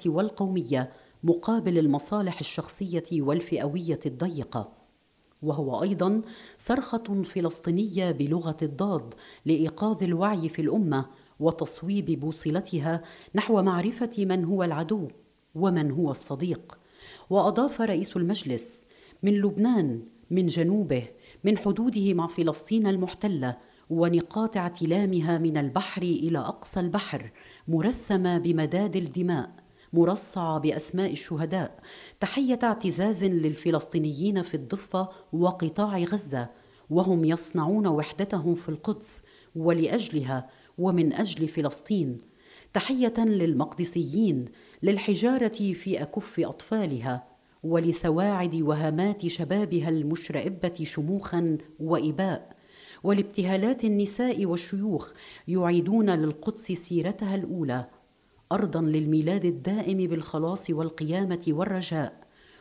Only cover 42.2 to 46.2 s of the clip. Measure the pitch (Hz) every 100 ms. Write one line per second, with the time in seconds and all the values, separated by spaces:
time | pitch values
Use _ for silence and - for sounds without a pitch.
42.2 | - - - - - 202 - 262 240 233
43.2 | 226 202 165 135 151 - 170 175 147 165
44.2 | 214 139 120 - - - 180 202 - 185
45.2 | 233 262 226 226 202 175 190 190 143 -